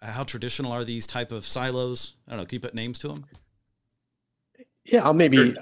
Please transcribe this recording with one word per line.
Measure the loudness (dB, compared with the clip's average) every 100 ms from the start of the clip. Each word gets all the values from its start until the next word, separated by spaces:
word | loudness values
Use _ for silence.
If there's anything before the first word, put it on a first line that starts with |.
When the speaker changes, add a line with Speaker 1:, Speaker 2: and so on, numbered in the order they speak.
Speaker 1:
How | -12 -10
traditional | -8 -8 -6 -6 -4
are | -6
these | -6 -6 -6
type | -6 -6
of | -8 -4
silos? | -4 -2 -4 -4 -4 -8 -10 -14
I |
don't | -12
know. |
Can | -8 -10
you |
put | -8
names | -8 -8 -8
to | -10
'em? | -12 -16 -20 _ _ _ _ _ _ _ _ _ _ _ _ -20 _
Speaker 2:
Yeah, | 2 4
I'll | 6
maybe, | 6 8 8
Speaker 3:
Sure. | 6 4